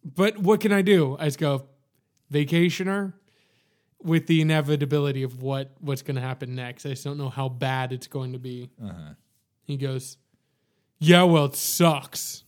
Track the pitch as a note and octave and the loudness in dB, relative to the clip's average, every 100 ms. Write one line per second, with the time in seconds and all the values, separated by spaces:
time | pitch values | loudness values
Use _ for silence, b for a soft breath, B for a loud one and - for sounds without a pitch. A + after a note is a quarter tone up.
0 | D3+ E3 G3 G#3+ F#3 G#3+ A3 G3+ F#3+ F#3+ | -10 -2 0 0 2 2 4 2 4 4
1 | C#3 C#3 D#3 C#3 D3+ C#3 - _ _ _ | 4 0 -4 -2 -2 -2 -4 _ _ _
2 | _ _ _ C#3+ C#3+ E3+ F3 - F#3 G3 | _ _ _ -2 2 2 2 0 -4 -2
3 | G3 - _ _ _ _ _ _ _ _ | -4 -10 _ _ _ _ _ _ _ _
4 | E3+ E3 D#3+ E3 D#3 D#3 C#3+ D3 C#3 D3 | 0 0 4 2 4 2 2 0 0 0
5 | C#3+ C3+ C3 B2+ C3 C3+ C3+ _ D3 C3+ | 0 -2 -6 -6 -6 -6 -8 _ -8 -6
6 | - C3+ C3 B2+ B2+ B2+ B2 A#2+ C#3+ C3 | -4 -6 -6 -8 -10 -10 -10 -12 -10 -8
7 | C#3+ C#3+ C#3 C3+ C3 B2 C3+ C3 B2+ B2+ | -8 -8 -8 -6 -6 -4 -2 -2 -4 -8
8 | - C#3 B2+ B2+ B2+ B2 B2 _ G#2+ F2+ | -10 -10 -10 -10 -12 -14 -16 _ -14 -14
9 | D2+ - _ _ _ _ - C#3+ C3+ C3 | -18 -20 _ _ _ _ -10 -6 -4 -6
10 | B2+ - _ _ _ _ _ _ _ _ | -10 -20 _ _ _ _ _ _ _ _
11 | D#3 F3 F3+ D#3+ C#3+ - - - E3+ C#3+ | 6 8 8 6 2 -2 -6 2 2 2
12 | - - - - | -6 -12 -12 -14